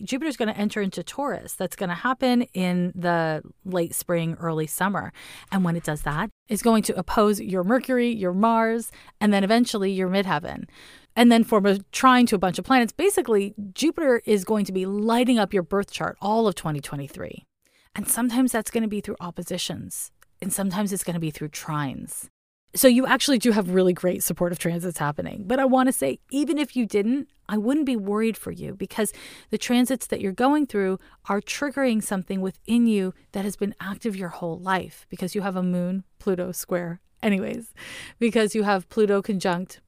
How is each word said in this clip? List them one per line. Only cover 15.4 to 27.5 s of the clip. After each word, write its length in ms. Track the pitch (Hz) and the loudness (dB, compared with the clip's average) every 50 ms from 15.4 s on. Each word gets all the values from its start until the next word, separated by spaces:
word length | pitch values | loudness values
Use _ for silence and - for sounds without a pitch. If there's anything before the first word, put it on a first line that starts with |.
up 120 | 196 - | 2 2
your 120 | 208 185 170 | 0 -2 -2
birth 260 | - 190 202 196 - | 0 -2 -2 -2 -4
chart 260 | - - 165 175 - - | -6 -8 -6 -6 -6 -6
all 260 | 190 202 220 233 226 | -4 0 0 2 2
of 80 | 202 175 | 2 0
twenty 260 | - - 160 147 139 | 0 -4 -4 -4 -4
twenty-three. 640 | - - 151 143 143 139 - - - - - - _ _ _ _ _ _ _ _ _ _ - | -6 -8 -10 -10 -10 -12 -12 -12 -12 -12 -12 -16 _ _ _ _ _ _ _ _ _ _ -12
And 100 | 214 202 | -8 -4
sometimes 460 | - - 226 247 240 226 262 262 240 | -4 -2 0 0 0 2 2 2 2
that's 180 | - 220 214 - | 0 -2 -4 -2
gonna 160 | - 233 226 | -2 -2 -2
be 140 | 208 214 202 | -2 -4 -6
through 160 | - 202 - - | -6 -8 -10 -8
oppositions, 920 | 175 175 - - 175 - 185 175 - - 165 - - 180 - - - - _ _ _ _ _ - | -10 -10 -10 -10 -8 -8 -6 -6 -6 -6 -6 -8 -10 -12 -10 -12 -12 -12 _ _ _ _ _ -10
and 120 | 185 190 | -8 -6
sometimes 400 | - - 196 190 175 208 208 185 | -4 -2 -2 -2 0 -2 -2 -2
it's 100 | 196 180 | -2 -4
gonna 160 | - 180 170 170 | -4 -4 -4 -2
be 140 | 160 156 | -4 -4
through 160 | - - 151 151 | -6 -6 -10 -10
trines. 800 | - - - - 151 147 143 131 - - - - - - - - _ _ _ _ _ _ _ _ - | -10 -10 -8 -6 -4 -4 -4 -4 -6 -10 -12 -12 -12 -14 -14 -16 _ _ _ _ _ _ _ _ -2
So 100 | - - | 6 6
you 200 | 254 233 254 262 | 6 8 6 4
actually 320 | - 254 262 - 294 269 208 | 2 2 2 4 2 2 4
do 120 | - 240 | 4 2
have 200 | 202 214 185 180 | 2 2 0 2
really 240 | 180 190 185 180 175 | 2 4 4 4 2
great 280 | - - 180 185 196 | 2 0 -2 -2 -2
supportive 360 | - - 170 - 180 175 175 - | -4 -4 -2 -2 -2 -2 -2 -4
transits 380 | - 170 170 170 175 180 165 - | -4 -4 -4 -2 -6 -6 -6 -4
happening. 460 | 151 147 151 - 170 - - - 196 | -4 -4 -4 -4 -8 -8 -10 -10 -4
But 120 | 185 254 269 | -2 0 2
I 60 | 269 | 2
wanna 260 | 254 254 262 254 269 | 4 4 4 4 2
say, 300 | - - 269 269 - - _ - | 2 0 -2 -2 -2 -4 _ -6
even 260 | 254 285 294 294 311 294 | -2 -2 0 0 0 -2
if 180 | 294 - - | -2 -2 -2
you 100 | 254 226 | -2 -2
didn't, 420 | 190 - 202 196 226 262 285 - _ _ _ - - | 0 0 0 2 2 0 -2 -4 _ _ _ -8 -4